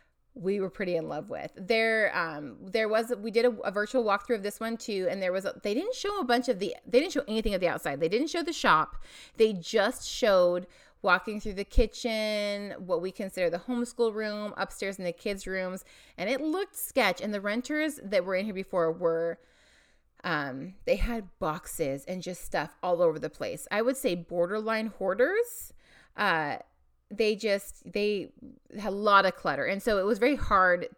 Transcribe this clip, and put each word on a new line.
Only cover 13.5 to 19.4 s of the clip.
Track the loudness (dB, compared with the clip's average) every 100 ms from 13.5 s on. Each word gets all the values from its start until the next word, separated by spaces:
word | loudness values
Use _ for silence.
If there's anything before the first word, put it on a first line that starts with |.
| 0
homeschool | -4 -4 -4 0 0
room, | 0 -4 -4 -6 -6
upstairs | -8 -4 -6 -4
in |
the | -6
kids' | -4 -6 -6 -6
rooms, | -4 -4 -8 -14 -20 -20 -8
and | -4
it | -2
looked | -2 -2 -4
sketch. | -8 -2 0 2 0
And | -4
the | -4
renters | -4 -4 -4 -2 -2 -4
that | -2 -2
were | 0
in | -2 -2
here |
before | -6 -4 0 0
were, | 0 0 0 -2 -6